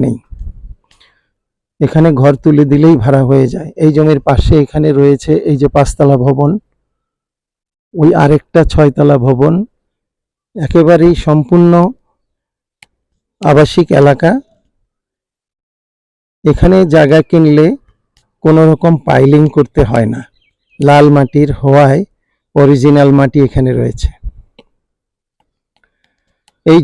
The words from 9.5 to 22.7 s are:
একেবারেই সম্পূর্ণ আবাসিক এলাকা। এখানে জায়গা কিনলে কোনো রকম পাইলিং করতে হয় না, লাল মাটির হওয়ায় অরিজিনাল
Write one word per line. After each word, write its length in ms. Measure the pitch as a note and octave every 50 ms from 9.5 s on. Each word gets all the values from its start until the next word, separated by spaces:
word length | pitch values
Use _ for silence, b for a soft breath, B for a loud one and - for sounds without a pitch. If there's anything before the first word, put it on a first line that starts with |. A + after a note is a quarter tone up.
| E3 F#3 A3 - _ _ _ _ _ _ _ _ _ _ _ _ _ _ _ _ -
একেবারেই 580 | A3 D3+ - - E3+ D#3 D#3+ F3 D#3 E3+ F3 E3 - -
সম্পূর্ণ 480 | D#3 D3+ D3+ C#3+ - F3 F3 F3 F3 E3+ F3 F3 G3 C4+ _ _ _ _ _ _ _ _ _ _ _ _ _ _ _ _ _ _ _ _ _ _ _ _ _ _ _ _ -
আবাসিক 460 | F#3+ D3+ C#3+ D3 D#3 - - F3+ E3 - D3+ C#3
এলাকা। 300 | C#3+ C#3+ C#3 C#3 E3 E3 A3+ C#4 - _ _ _ _ _ _ _ _ _ _ _ _ _ _ _ _ _ _ _ _ _ _ _ _ _ _ _ _ _ _ _ _ _ _ _ _ _ _ _ -
এখানে 320 | D#3+ C#3+ - - F3 F#3 F#3+ F#3+ D#3 D#3
জায়গা 240 | D#3+ D3+ C3+ D3+ D#3+ - -
কিনলে 360 | F3 E3 D#3+ D3+ D3 D3 D#3 F3 C#4 C#4 _ _ _ _ _ _ _ _ _ _ _ _ -
কোনো 180 | D#3+ D#3 D#3+ D#3+ D#3+
রকম 220 | D#3 - - E3+ E3 C#3+ -
পাইলিং 360 | D3 - C3 C3+ C#3 D3 D3+ D#3 D3 -
করতে 260 | D3+ C#3 - - D#3 C3+ G2+
হয় 180 | B2 A#2 A2+ A2 A2+
না, 80 | - - _ _ _ _ _ _ _ _ _ _ -
লাল 260 | C#3 C#3+ C#3+ D3 D3 D3 D3
মাটির 340 | C#3+ C3+ - - C#3+ D3+ C#3+ - -
হওয়ায় 400 | - C3+ C#3 C#3+ C#3+ C3+ C3+ E3+ G3+ - _ _ _ _ _ _ _ _ -
অরিজিনাল 540 | C#3+ C#3+ C#3